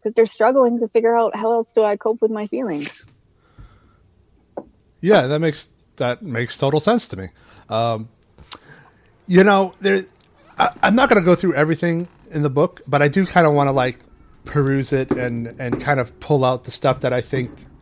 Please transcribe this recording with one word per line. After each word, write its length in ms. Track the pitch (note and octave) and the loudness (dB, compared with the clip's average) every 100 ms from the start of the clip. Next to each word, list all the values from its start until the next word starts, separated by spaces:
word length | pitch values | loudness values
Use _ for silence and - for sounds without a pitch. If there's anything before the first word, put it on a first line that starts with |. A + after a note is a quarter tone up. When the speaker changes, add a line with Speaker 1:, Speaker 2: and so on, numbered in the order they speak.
Speaker 1:
'cause 120 | G#3+ | -2
they're 120 | A3+ A3+ | 2 2
struggling 520 | - A3 C4+ B3 A#3 | 2 2 4 2 0
to 80 | A3+ | -2
figure 280 | A#3 A3+ A#3 | 0 2 2
out, 180 | A3+ G#3+ | 0 -2
"How 140 | A3 | -2
else 200 | A#3 A3+ | -2 -2
do 100 | - | 0
I 140 | G#3+ G3+ | 0 0
cope 240 | A3+ A3+ | -4 -2
with 80 | A3 | -2
my 160 | A3 G#3 | -2 -6
feelings?" 600 | A3+ B3 D3 C#3+ - - _ _ _ _ - - _ _ _ _ _ _ _ _ - - _ _ _ | -6 -6 -6 -8 -12 -20 _ _ _ _ -20 -20 _ _ _ _ _ _ _ _ -20 -20 _ _ _
Speaker 2:
Yeah, 260 | E3+ G#3 C3 | 2 2 2
that 140 | D3+ | 0
makes, 280 | D#3+ D3 - _ _ - | -2 -4 -10 _ _ -6
that 260 | B2 A#2+ | -4 -4
makes 340 | F#3+ A#2 A#2+ - | -6 -6 -6 -2
total 240 | C#3 D3+ | 0 0
sense 260 | G3 A#3+ - | 0 0 -2
to 80 | F#2 | -10
me. 120 | F#2+ - _ - - | -12 -16 _ -20 -6
Um, 400 | A2+ A#2 A2 A2 _ _ - - - - - - _ _ _ - | -4 -2 -4 -8 _ _ -18 -14 -14 -16 -20 -20 _ _ _ 2
you 180 | F3+ | 4
know, 300 | G3 G3 F#3 - | 6 4 0 -4
there, 240 | G3 G3 F#3 _ _ _ _ - | -2 -2 -4 _ _ _ _ -2
I, 120 | - - | -2 -2
I'm 120 | - | 0
not 140 | A3 C4+ | 2 4
gonna 140 | G#3+ | 4
go 120 | E3+ | 4
through 200 | F3 F#3+ | 2 2
everything 540 | C#3 D#3 D#3+ E3+ E3 F3 _ - | 0 0 -2 -2 -4 -6 _ -10
in 120 | D#3 | -4
the 80 | D3 | -2
book, 320 | C3+ F#3 - - | 0 -2 -4 -2
but 160 | C#3+ | 0
I 60 | C#3+ | 2
do 180 | G3 F#3 | 2 0
kinda 240 | F3+ D#3+ | 2 4
wanna, 220 | D3 C#3 | 4 2
like, 260 | C3+ B2+ B2 _ - - - | 0 -2 -4 _ -20 -20 -20
peruse 480 | - D3 C3+ C3+ C3 | -6 -2 0 0 0
it 180 | C#3 C3 | -2 -2
and, 380 | - B2 A#2+ A#2 A#2+ | -4 -4 -6 -10 -10
and 220 | B2+ B2 | -6 -4
kind 180 | C#3 C#3 | -2 -2
of 180 | A#2+ - | -4 -6
pull 240 | - D3 | -2 0
out 200 | B2+ B2+ | 2 -2
the 60 | - | -6
stuff 300 | - C#3 B2+ | -4 -2 -2
that 120 | C3 | -2
I 80 | B2+ | -4
think 300 | - C3 B2 - - - | -4 -6 -6 -12 -20 -20